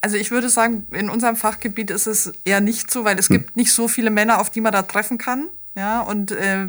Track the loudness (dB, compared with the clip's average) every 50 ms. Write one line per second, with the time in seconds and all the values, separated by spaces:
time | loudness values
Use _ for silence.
0 | 2 2 0 0 -2 0 -2 0 2 2 2 2 2 2 2 -4 -8 -8 -6 -6
1 | -4 -4 -4 0 0 0 0 0 -2 -2 -4 -2 -6 -6 -4 -4 -6 -4 -2 -2
2 | -2 -2 0 -2 -2 -4 -6 -8 -2 0 2 2 4 2 0 -2 -4 -4 -4 0
3 | 2 0 2 2 4 4 4 2 2 -2 -2 0 2 2 2 2 2 0 0 2
4 | 2 2 4 4 4 4 4 4 2 0 -2 -2 0 2 2 2 0 0 -2 -4
5 | -2 -2 -4 -4 -2 -4 -4 -4 -4 -8 -10 -18 -20 -16 -10 -6 -4 -2 -2 -2
6 | -2 -2 -2 -4 -2 -4 -4 -2 0 0 0 0 -2